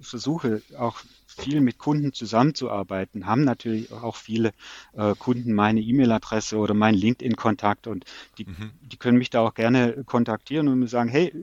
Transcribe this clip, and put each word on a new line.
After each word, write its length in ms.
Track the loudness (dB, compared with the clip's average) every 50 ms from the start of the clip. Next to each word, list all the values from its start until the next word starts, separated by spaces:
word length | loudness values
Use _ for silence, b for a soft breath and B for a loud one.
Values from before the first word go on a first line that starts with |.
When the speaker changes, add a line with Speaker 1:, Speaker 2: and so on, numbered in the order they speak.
Speaker 1:
versuche, 600 | -20 -14 -12 -8 -4 -4 -4 -2 -2 -2 -2 -4 -6 _ -12 -6
auch 180 | -6 -6 -6 -8 -20 _ _ _ _ _
viel 320 | -18 -12 -8 -4 0 2
mit 180 | 2 2 0 _
Kunden 360 | -2 -2 0 0 0 -4 -6
zusammenzuarbeiten, 1120 | -6 -10 -2 2 2 2 2 2 -2 -6 -6 -6 -6 -6 -6 -6 -6 -6 -6 -10 -12 -4
haben 180 | -2 0 2 2
natürlich 480 | 0 0 -2 -4 -6 -4 -4 -6 -8
auch 240 | -14 -10 -10 -10 -10
viele, 380 | -10 -10 -6 -2 0 0 0 -2 B B B B B B B B
äh, 220 | -2 0 0 0
Kunden 380 | 0 0 -2 -2 -2 0 -2 2
meine 280 | 2 4 4 4 2
E-Mail-Adresse 760 | 0 2 2 4 4 4 2 0 -2 -2 -4 -4 -4 -2 -2 -2
oder 160 | 0 0 2
meinen 220 | 2 4 4 4
LinkedIn-Kontakt 920 | 4 4 2 0 0 -2 -4 -4 -2 0 -2 -2 0 0 -2 -2 -2 -6 -10
und 180 | -10 -10 -10 B B B B B B -18
die, 80 | -16
Speaker 2:
Mhm. 260 | -14 -14 -14 -14 -16 -16 -20
Speaker 1:
die 140 | -20 -20 -16
können 220 | -4 2 4 4 4
mich 140 | 4 2
da 100 | 2 2
auch 120 | 2 2 0
gerne 520 | 0 2 4 4 4 4 2 0 -4 -8
kontaktieren 640 | -2 0 0 2 2 -2 -6 _ -4 -2 0 2 2
und 100 | 2 2
mir 80 | 0 0
sagen, 220 | 0 -2 -2 2
„Hey, 240 | 2 2 0 0 -2 -10